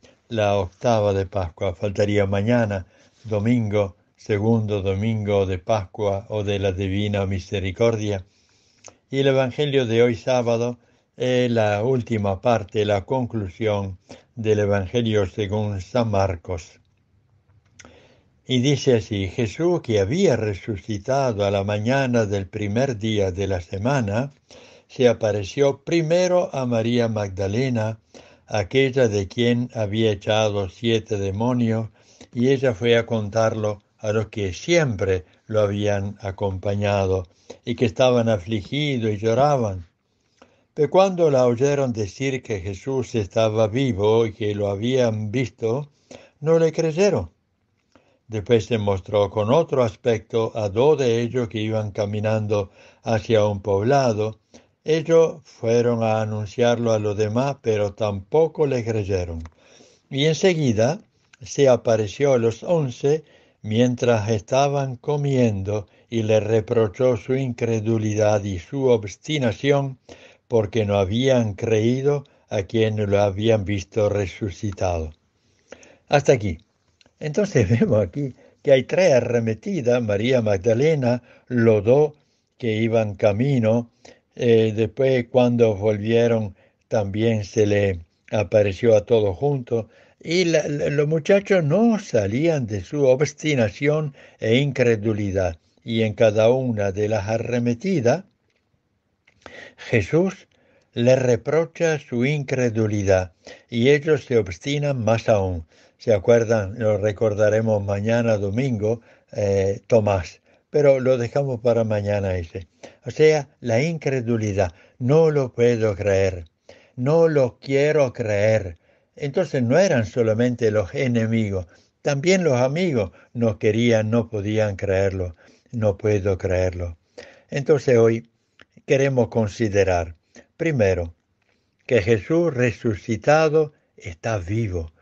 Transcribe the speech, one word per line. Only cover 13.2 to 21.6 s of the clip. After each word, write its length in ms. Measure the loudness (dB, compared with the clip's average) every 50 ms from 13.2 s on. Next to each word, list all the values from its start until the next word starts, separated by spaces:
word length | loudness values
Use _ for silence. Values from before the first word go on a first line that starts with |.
| -4 -4 -6 -6 -8 -8 -8 -4 -2 -2 -2 -2 -4 -6 -10 -12 _ -20 -20 -20 _ _ -12
del 240 | -6 0 0 2 2
Evangelio 680 | 2 2 2 0 0 -2 -2 -2 0 0 0 0 0
según 540 | -2 -2 -6 -4 -4 -2 -4 -4 -4 -6 -8
San 300 | -8 -4 -2 -2 -2 0 2
Marcos. 680 | 0 0 0 -2 -6 -8 -10 -10 -10 -10 -14 -20 _ _ _ _ _ _ _ _ _ _ _ _ _ _ _ _ _ _ _ _ _ -20 -20 -20 -20 _ _ _ _ _ _ _ _ _ -2
Y 100 | 0 0
dice 360 | 2 2 0 0 2 2 2
así: 320 | 2 2 -2 -4 -4 -4 -4
Jesús, 540 | -4 -4 -4 -4 -4 -2 -2 0 0 -2 -2
que 180 | 0 0 0
había 360 | 0 0 0 2 2 2 2
resucitado 1080 | 2 0 -4 -6 -6 -6 -8 -8 -8 -6 -8 -8 -8 -4 -2 -2 0 0 -2 -2 0 -2
a 60 | 0
la 140 | 0 -2